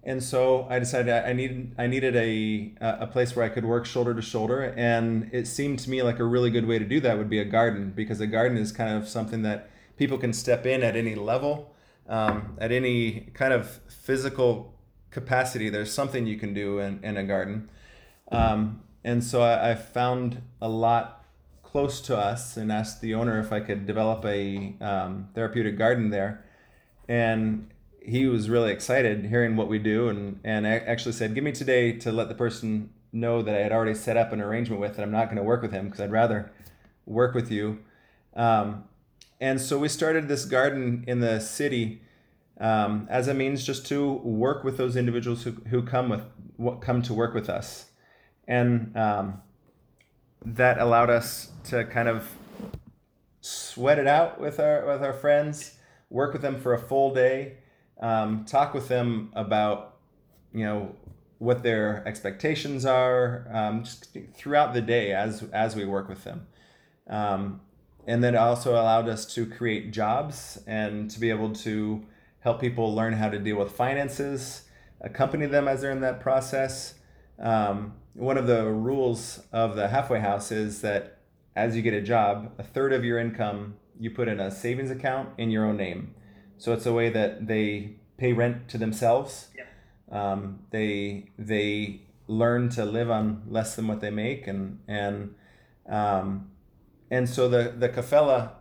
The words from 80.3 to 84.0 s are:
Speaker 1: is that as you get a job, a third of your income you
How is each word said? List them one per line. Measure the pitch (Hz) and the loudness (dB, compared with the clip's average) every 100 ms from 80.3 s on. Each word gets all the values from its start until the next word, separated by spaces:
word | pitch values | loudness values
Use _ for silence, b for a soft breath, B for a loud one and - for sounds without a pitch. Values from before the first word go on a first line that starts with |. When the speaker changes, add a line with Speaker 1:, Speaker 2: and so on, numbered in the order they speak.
| 101 - | -2 -2
Speaker 1:
is | 107 107 104 | -4 -4 -4
that | 107 101 - - _ _ _ - | -2 -2 -4 -18 _ _ _ -2
as | 117 113 | 0 0
you | |
get | 113 | 0
a | 104 | 0
job, | 101 117 104 101 107 - | 2 2 4 0 -6 -14
a | |
third | - - 135 | -8 -2 2
of | 131 120 | 2 2
your | 117 | 0
income | 117 110 107 101 101 104 _ | -2 -2 -4 -4 -10 -14 _
you | - | -10